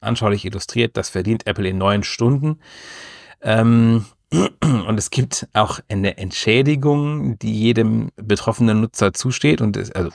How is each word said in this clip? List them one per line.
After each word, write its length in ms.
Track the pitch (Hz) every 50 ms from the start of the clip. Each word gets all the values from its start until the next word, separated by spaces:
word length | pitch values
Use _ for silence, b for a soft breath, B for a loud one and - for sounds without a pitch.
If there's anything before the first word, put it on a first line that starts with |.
anschaulich 420 | - 110 117 - 113 104 101 101 -
illustriert, 540 | - 101 95 - - - 113 117 113 -
das 100 | 107 -
verdient 400 | - - 95 90 104 113 107 -
Apple 220 | - 101 - 101 92
in 80 | 95
neun 260 | 95 95 98 104 104 101
Stunden. 560 | - - - 117 120 143 139 147 156 156 156 B B B B B B B B B B B B B B B _
Ähm, 640 | - 110 110 113 113 117 117 117 113 113 113 113 104 - _ _
<clears throat> 120 | _ _
und 680 | 151 170 196 196 - - - 156 131 110 85 110 110
es 140 | 107 - -
gibt 360 | - 131 123 - - - 110 - -
auch 260 | 107 107 - - - -
eine 300 | - 101 98 98 98 -
Entschädigung, 1200 | - 95 92 - - - 110 110 127 135 147 151 139 135 147 147 147 147 147 151 151 139 131 113
die 160 | 104 - 110 110
jedem 560 | 107 110 117 117 113 110 110 110 113 110 - -
betroffenen 680 | - 107 104 104 - - 117 110 - 120 113 107 107
Nutzer 320 | 113 113 - - 110 98 -
zusteht, 480 | - - 127 123 - - 147 156 -
und 160 | 123 107 101
es, 140 | 101 101 -
also 180 | - 98 87 82